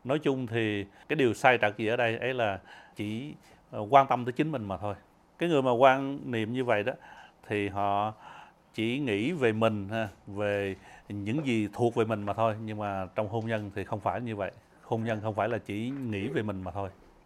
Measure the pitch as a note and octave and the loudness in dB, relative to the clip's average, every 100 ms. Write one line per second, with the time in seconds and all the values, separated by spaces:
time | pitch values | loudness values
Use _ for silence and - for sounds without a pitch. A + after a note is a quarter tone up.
0 | A#2+ D3 D3 C3 A#2+ A#2 A2 G2+ G2 - | -4 0 0 0 -2 -2 0 -2 -6 -10
1 | - D3+ B2 G2+ C3+ A#2+ G#2 G2+ G#2+ A#2+ | -4 2 2 6 6 6 4 2 0 2
2 | A#2 A2+ A#2+ B2+ G#2+ F#2+ - - - - | 0 0 -2 0 -2 -2 -8 -20 -14 -8
3 | G#2 A2 D3 - - - _ A2+ G#2 C#3 | -6 -6 -10 -14 -20 -20 _ -8 6 6
4 | C3+ B2 A#2+ B2 D#3 C#3 G2+ F#2 G2+ F#2+ | 6 2 0 -2 -2 -4 -6 -6 -6 -8
5 | - _ _ - F3 D3 C3 A#2+ C3+ C3+ | -14 _ _ -4 2 4 4 8 8 8
6 | C#3 C#3+ C3 A2+ G#2+ B2+ B2 G#2+ G#2 - | 2 -6 -4 -2 -2 -2 0 0 0 -6
7 | - - - _ - G#2 G2+ G2+ G2+ G2+ | -10 -20 -20 _ -4 -2 0 0 0 0
8 | G#2+ A2 - - - _ _ - A2 C3 | -2 -6 -16 -20 -20 _ _ -4 -2 0
9 | C3+ G2+ B2+ F3 A#2+ A2 A2+ G#2 G2 A2+ | 0 0 0 2 2 4 2 0 -4 -4
10 | G#2 - - G2 G#2 G2+ G2 F#2 - - | -6 -8 -12 -4 -2 0 -2 -6 -12 -20
11 | - G2+ G2+ C#3+ C#3 A2+ G#2 - A#2+ A#2 | -12 -8 -4 -4 0 0 0 0 0 2
12 | A2 G#2+ G2+ G2+ A2+ G#2+ A2 G#2 G#2 G2 | 0 -2 -4 -2 0 -2 -6 -6 -4 -4
13 | F#2 - G#2 A2+ A2+ A2 G#2 G2 F#2+ G#2 | -4 -4 -2 -2 -2 -4 -4 -8 -6 -4
14 | F#2+ F#2+ A#2+ G#2 F#2 - - - - A2+ | -2 -2 -4 -4 -6 -8 -20 -16 -4 -2
15 | A2+ G#2+ A2 G#2 G#2+ A2 - G2+ A#2+ C#3 | -2 -2 -2 0 0 -2 -4 -6 -6 -6
16 | B2 G2+ A2 D#3 G#2+ G2 F#2 G2 F#2+ - | -4 -4 -2 -2 -4 -6 -8 -8 -8 -10
17 | - - | -20 -20